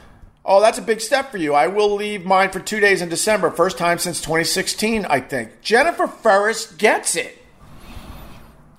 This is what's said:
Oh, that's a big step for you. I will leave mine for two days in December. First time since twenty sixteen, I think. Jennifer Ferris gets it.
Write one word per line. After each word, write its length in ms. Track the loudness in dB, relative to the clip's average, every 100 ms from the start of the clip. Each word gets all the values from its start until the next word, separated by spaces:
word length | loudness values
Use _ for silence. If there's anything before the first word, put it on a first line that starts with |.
| -20 -20 -20 _
Oh, 160 | 2 4
that's 160 | 6 2
a 60 |
big 180 | -2 -4
step 300 | 0 -2 -2
for 80 | -4
you. 160 | 0
I 140 | 2 2
will 260 | 2 0
leave 320 | 0 -4 -4 0
mine 240 | 2 2
for 100 | -2
two 200 | -6 0
days 200 | 2 2
in 80 | 0
December. 420 | -2 0 2 2
First 280 | 2 0 0
time 200 | -2 -2
since 220 | -4 -6
twenty 240 | -4 -2
sixteen, 600 | -2 -2 -4 -4 -2 -2 -2
I 120 | -2
think. 420 | -2 -8 -8 -12
Jennifer 460 | 0 2 2 0 -4
Ferris 580 | -2 2 4 2 -2 -8
gets 480 | 0 2 2 -2
it. 240 | -6 -6 -12 -20 _ -20 -20 -20 -18 -18 -18 -18 -20 -20 -20 -20